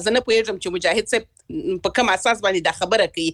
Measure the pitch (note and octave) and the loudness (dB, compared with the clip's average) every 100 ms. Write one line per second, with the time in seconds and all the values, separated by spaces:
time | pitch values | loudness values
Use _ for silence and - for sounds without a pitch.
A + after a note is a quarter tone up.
0 | F#3+ B3 B3 A3+ A3 F#3+ F#3 F3+ F3 A3 | 2 0 2 2 0 -4 -4 -2 0 0
1 | A3+ A3+ - _ - D#4 - F#3 F#3+ A#3+ | 0 -2 -4 _ -10 -6 -4 -2 -2 0
2 | A#3 F#3+ A#3+ A3+ G3+ F#3 E3 - F3+ A3 | 2 2 0 0 0 0 -2 -2 0 2
3 | F3 - E3 | 2 -2 -4